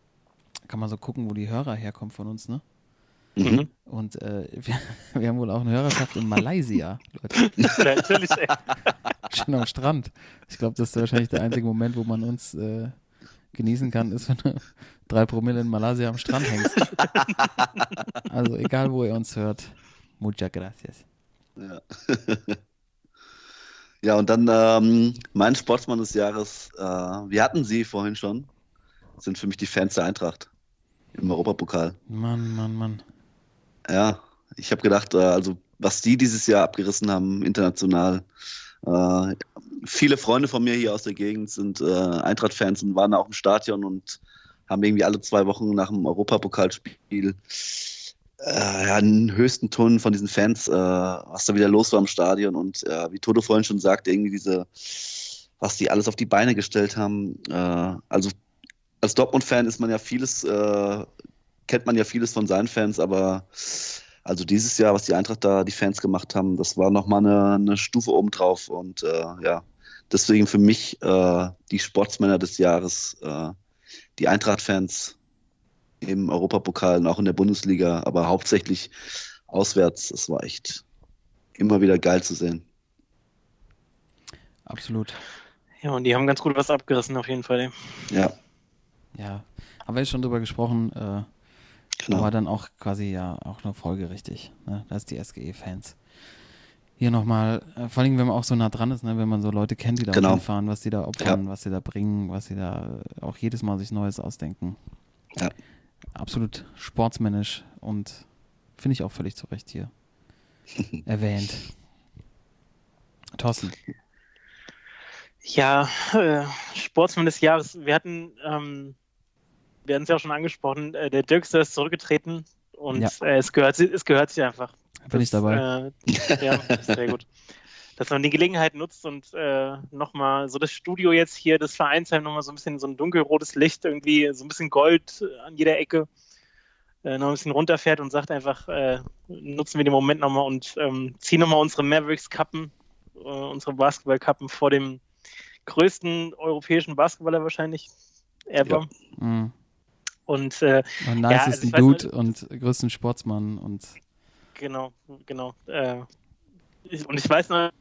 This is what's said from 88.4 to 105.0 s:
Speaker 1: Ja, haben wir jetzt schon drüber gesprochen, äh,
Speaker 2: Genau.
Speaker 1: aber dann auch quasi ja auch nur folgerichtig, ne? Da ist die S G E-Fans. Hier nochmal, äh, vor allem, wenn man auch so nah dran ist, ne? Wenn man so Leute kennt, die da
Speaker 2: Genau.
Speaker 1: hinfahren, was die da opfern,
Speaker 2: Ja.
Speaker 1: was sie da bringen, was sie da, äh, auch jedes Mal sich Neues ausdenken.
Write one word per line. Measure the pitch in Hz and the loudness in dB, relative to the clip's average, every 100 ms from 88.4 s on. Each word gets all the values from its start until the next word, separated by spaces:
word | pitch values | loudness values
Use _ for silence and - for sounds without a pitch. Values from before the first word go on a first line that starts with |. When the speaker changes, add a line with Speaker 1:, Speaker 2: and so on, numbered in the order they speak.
| _ _ _ _ _ _ _ - | _ _ _ _ _ _ _ -16
Speaker 1:
Ja, | 101 101 - - - - - | -12 -12 -14 -20 -20 -20 -8
haben | 120 | -4
wir | |
jetzt | 135 | -4
schon | 127 | -2
drüber | 127 117 | -2 -2
gesprochen, | 113 - 117 117 113 | -4 -4 -2 0 -2
äh, | - 104 101 104 _ _ _ _ _ - - - | -4 -6 -6 -8 _ _ _ _ _ -12 -8 -2
Speaker 2:
Genau. | 95 | 0
Speaker 1:
aber | 107 | 2
dann | 110 92 | 0 0
auch | 107 - _ | -4 -8 _
quasi | 107 98 101 | -6 -4 -4
ja | 92 90 87 | -6 -6 -8
auch | 57 101 | -12 -10
nur | 104 98 | -10 -8
folgerichtig, | 85 95 87 98 - - - - - | -8 -6 -8 -12 -14 -16 -16 -18 -12
ne? | 101 107 | -10 -8
Da | 101 | -10
ist | - | -10
die | - | -12
S | - | -12
G | - | -14
E-Fans. | 73 98 95 92 - - _ _ - - - - _ _ _ - | -14 -14 -14 -14 -14 -20 _ _ -20 -20 -20 -20 _ _ _ -4
Hier | 120 | 0
nochmal, | 117 110 113 110 113 - - | 2 2 2 2 -2 -6 -12
äh, | 120 | -6
vor | 127 | 2
allem, | 131 131 | 2 4
wenn | 123 | 2
man | 110 | 0
auch | |
so | 117 120 | 0 0
nah | 110 | 0
dran | 113 117 | 0 -4
ist, | 123 | -4
ne? | 120 113 | -4 -2
Wenn | 110 | 0
man | 107 | 0
so | 104 | 0
Leute | 104 107 113 | 0 -2 -2
kennt, | 117 120 | -2 -2
die | 107 | 0
da | |
Speaker 2:
Genau. | 95 95 | 2 4
Speaker 1:
hinfahren, | 95 - 101 104 | 2 0 -4 -2
was | 104 | -4
die | 110 | -4
da | 107 82 | -4 -4
opfern, | 107 95 98 98 | -4 0 0 -2
Speaker 2:
Ja. | |
Speaker 1:
was | 98 | -8
sie | 98 | -6
da | 92 | -8
bringen, | - 101 104 104 95 | -6 -4 -2 -2 -4
was | 92 - | -6 -8
sie | 98 | -8
da, | 90 - - 60 - - | -6 -6 -8 -10 -14 -12
äh, | |
auch | - - | -12 -6
jedes | 113 117 | -6 -4
Mal | 104 98 | -4 -4
sich | 104 | -4
Neues | 104 101 98 | -4 -4 -6
ausdenken. | - - 78 95 90 101 - - | -10 -10 -10 -8 -10 -10 -16 -20